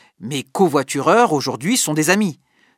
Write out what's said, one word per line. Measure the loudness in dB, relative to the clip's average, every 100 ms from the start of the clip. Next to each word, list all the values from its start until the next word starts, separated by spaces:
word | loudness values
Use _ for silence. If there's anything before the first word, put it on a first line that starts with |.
| _ _
Mes | -8 -8
covoitureurs | -6 0 2 2 -2 -2 2 4 4
aujourd'hui | 0 -2 -4 -2 -2
sont | 0
des | 0 0
amis. | 0 0 -4 _ _ _